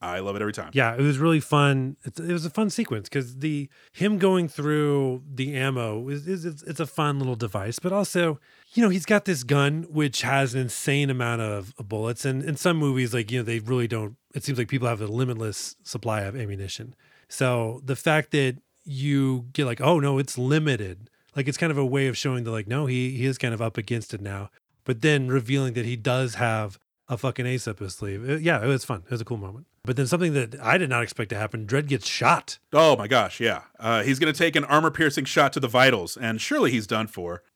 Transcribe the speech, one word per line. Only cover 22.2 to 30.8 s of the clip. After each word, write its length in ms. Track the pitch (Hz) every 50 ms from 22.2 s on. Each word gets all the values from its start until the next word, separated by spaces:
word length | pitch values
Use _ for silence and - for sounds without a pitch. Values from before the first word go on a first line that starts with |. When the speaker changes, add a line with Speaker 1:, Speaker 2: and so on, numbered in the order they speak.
| - 139 127 123 117
Speaker 2:
that, 60 | 113
like, 180 | 113 110 101 101
no, 180 | 123 143 151
he, 260 | 131 127 127 127 127 135
he 80 | 120 127
is 140 | 135 127 -
kind 160 | - 120 117
of 80 | 107
up 140 | 117 104 - 117
against 340 | 104 - 120 113 107 - 113
it 60 | 101
now. 300 | 101 101 98 98 101 - _ _ _ _ _ _ _
But 160 | - 123 110
then 280 | 131 151 147 139 131 127
revealing 440 | 131 135 113 117 139 139 135 127
that 140 | 110 123 113
he 100 | 117 123
does 380 | 113 104 135 123 131 131 120 113
have 440 | - 120 117 110 110 107 101 98 - _ _ _ _ _ -
a 100 | 123 113
fucking 280 | - 131 - - 120
ace 220 | 123 131 117 - 113
up 100 | 101 -
his 160 | 104 92 -
sleeve. 340 | - 107 98 98 101 120 131
It, 140 | 147 160
yeah, 200 | 160 170 156 110
it 40 | 107
was 180 | 135 139 123 -
fun. 180 | - 123 90 87
It 40 | -
was 100 | 127 113
a 40 | 113
cool 120 | - 120
moment. 300 | 107 98 95 101 131 - _ _ _ -
But 120 | 123 123
then 100 | 143 135
something 260 | 123 175 170 180 165
that 260 | 147 139 120 110 120 117
I 180 | 120 110 143
did 100 | -